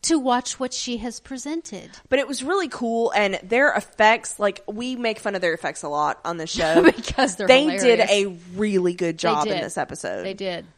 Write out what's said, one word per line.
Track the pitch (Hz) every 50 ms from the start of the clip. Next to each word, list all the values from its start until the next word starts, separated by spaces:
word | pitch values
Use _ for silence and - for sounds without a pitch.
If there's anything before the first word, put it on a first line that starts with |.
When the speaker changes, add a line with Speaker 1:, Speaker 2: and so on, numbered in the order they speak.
| -
Speaker 1:
to | - 330 302
watch | 247 262 240 240 247 - - -
what | 262 254 -
she | - - 254 240
has | 226 214 240 226 -
presented. | _ - 269 254 - 294 311 330 - - - 180 - - 190 - _ _
Speaker 2:
But | 262 269
it | 277
was | - 277 220 254
really | 285 359 392 359
cool, | 269 - - 247 226 233 233 233 - -
and | 208 208 196 190 -
their | - 185 226 247 277 294 -
effects, | 202 202 - - - 214 214 226 226 - - - -
like, | 208 202 196 - -
we | - 214 208 247 254 254
make | 240 240 226 214 208
fun | - 214 196
of | 185
their | 180 170 160
effects | - - 151 - - -
a | 147
lot | 147 147 151 147 - - _
on | 170 170
this | 165 160 165
show. | - - - 156 160 330 370 330
Speaker 1:
<laughs> | -
Because | - 220 - - - 262 262 185
they're | - 208
Speaker 2:
They | 196 254 262 294
did | 311 - 294 294 247 233 226
Speaker 1:
hilarious. | 214 -
Speaker 2:
a | 202 202 196 202 180 165 175 180 180
really | 190 214 214 196 185 180 180 175
good | 175 180 170 165
Speaker 1:
They | 160
Speaker 2:
job | - 170 160 147 147
in | 147 196
Speaker 1:
did. | 175 160
Speaker 2:
this | - -
episode. | - 147 - 139 - - - 92 98 180
Speaker 1:
They | 196 196
did. | 196 196 190 175 170 165 170 _